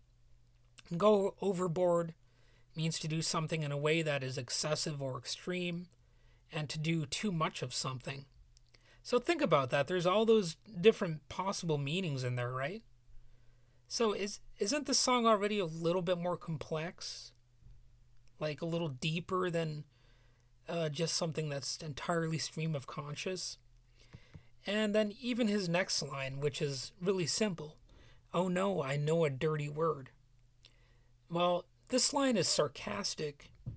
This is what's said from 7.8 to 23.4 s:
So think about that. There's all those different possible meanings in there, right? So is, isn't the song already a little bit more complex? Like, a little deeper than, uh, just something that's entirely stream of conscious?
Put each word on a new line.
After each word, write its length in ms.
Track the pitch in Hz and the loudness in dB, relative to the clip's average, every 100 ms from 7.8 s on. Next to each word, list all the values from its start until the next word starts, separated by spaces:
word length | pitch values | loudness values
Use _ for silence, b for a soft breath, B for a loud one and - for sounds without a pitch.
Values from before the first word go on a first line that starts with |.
| 139 127 - 139 139 - - - _ b b b | -2 -4 -8 -10 -12 -20 -20 -20 _ b b b
So 160 | - 247 | 0 2
think 240 | 240 339 | 4 2
about 300 | 269 151 127 | 6 4 4
that. 160 | 143 139 | 2 2
There's 180 | 180 175 | 2 4
all 200 | 196 220 | 4 6
those 300 | 220 180 - - 175 | 6 4 -4 -10 4
different 480 | 190 220 185 156 - | 6 6 2 -4 -8
possible 500 | - 190 196 170 147 | -4 -2 -2 0 0
meanings 440 | 139 170 180 135 | 0 0 0 -2
in 120 | 127 123 | -2 -2
there, 160 | 120 | -2
right? 320 | 127 135 208 - - - - - b b b b b b | -2 -4 -6 -14 -20 -18 -18 -18 b b b b b b
So 260 | - 226 | 0 0
is, 260 | - 202 - - - | 0 -4 -6 -10 -4
isn't 260 | 202 262 277 | 0 0 2
the 80 | |
song 320 | 262 - 247 226 | 2 4 4 6
already 320 | 214 202 208 | 4 4 0
a 80 | 175 | -2
little 380 | 160 165 180 | -2 0 2
bit 160 | 175 180 | 0 0
more 180 | 175 170 | 0 -4
complex? 960 | - 160 - 156 170 - - - - - - - - - - - - - - - | -4 -6 -4 -4 -6 -8 -12 -12 -14 -20 -20 -20 -20 -20 -20 -20 -20 -20 -20 -8
Like, 220 | 156 147 | -6 -4
a 40 | 170 | -4
little 240 | 165 170 | -2 -2
deeper 600 | 127 160 165 175 185 180 | -2 -2 -2 -2 0 0
than, 340 | 165 160 151 147 b b b b b b - - | 0 -2 -6 -12 b b b b b b -20 -6
uh, 200 | 170 156 | -2 -2
just 260 | 147 165 - | -2 0 0
something 340 | 170 156 156 | -2 -2 -4
that's 280 | 139 - - | -4 -6 -6
entirely 600 | 160 143 - 170 165 156 | -6 -8 -2 0 0 -2
stream 380 | - - 160 147 | -4 -4 -2 -2
of 120 | - | -6
conscious? 720 | - 143 147 190 185 | -8 -8 -6 -4 -4